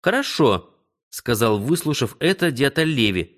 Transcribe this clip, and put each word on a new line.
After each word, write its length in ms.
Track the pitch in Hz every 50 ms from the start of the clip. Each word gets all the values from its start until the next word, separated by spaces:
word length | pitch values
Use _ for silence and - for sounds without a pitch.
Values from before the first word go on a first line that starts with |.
«Хорошо», 720 | - 175 196 269 277 - - - 156 123 98 90 - _ _ _ _ _ _ _ _ _
сказал, 480 | - - - - 120 104 117 113 107 104
выслушав 580 | 101 127 165 165 - 151 147 - 127 110 - _
это, 300 | - 165 196 190 - 170
Диаталлеви. 880 | 139 117 139 139 135 160 160 156 160 131 113 104 95 90 80 - _